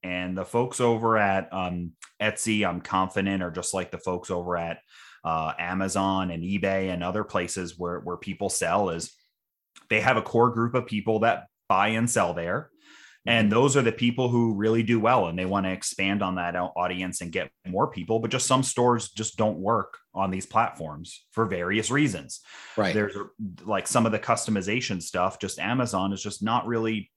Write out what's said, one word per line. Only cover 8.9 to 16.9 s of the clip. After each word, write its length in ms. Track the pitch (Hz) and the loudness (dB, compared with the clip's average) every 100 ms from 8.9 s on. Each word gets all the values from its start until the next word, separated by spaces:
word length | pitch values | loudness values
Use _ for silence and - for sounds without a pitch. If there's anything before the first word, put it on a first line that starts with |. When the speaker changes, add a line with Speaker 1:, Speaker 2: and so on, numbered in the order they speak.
Speaker 1:
is 220 | 85 - - _ _ _ _ _ - _ | -2 -8 -14 _ _ _ _ _ -20 _
they 100 | 107 | 2
have 160 | 113 120 | 4 2
a 60 | |
core 280 | 107 117 120 | 2 4 4
group 240 | 117 117 | 4 2
of 120 | 123 120 | 0 0
people 340 | 107 101 110 | -4 0 2
that 260 | 113 90 - _ _ | 4 2 -4 _ _
buy 200 | 95 104 | 2 4
and 220 | 113 120 | 2 2
sell 220 | 117 90 | 2 2
there. 380 | 85 85 110 160 _ _ - - _ - | 0 -2 -4 -6 _ _ -20 -20 _ 2
And 220 | 117 107 | 4 6
Speaker 2:
Mm-hmm. 80 | 110 | 6
Speaker 1:
those 180 | 139 131 | 6 6
are 60 | |
the 80 | 117 | 2
people 380 | - 120 120 123 | 2 0 2 2
who 260 | 120 117 | 4 2
really 300 | 101 107 113 | 2 2 2
do 160 | 113 117 | 4 2
well, 260 | 110 123 87 | 4 4 2
and 100 | 85 | -2
they 100 | 92 | 0
wanna 240 | 98 95 | 0 0
expand 520 | 92 - - 98 101 | -4 -6 -2 0 0
on 140 | 95 90 | 0 -2
that 180 | 87 | -2
au-, 160 | 87 90 - | -2 -2 -2
audience 460 | 90 | -2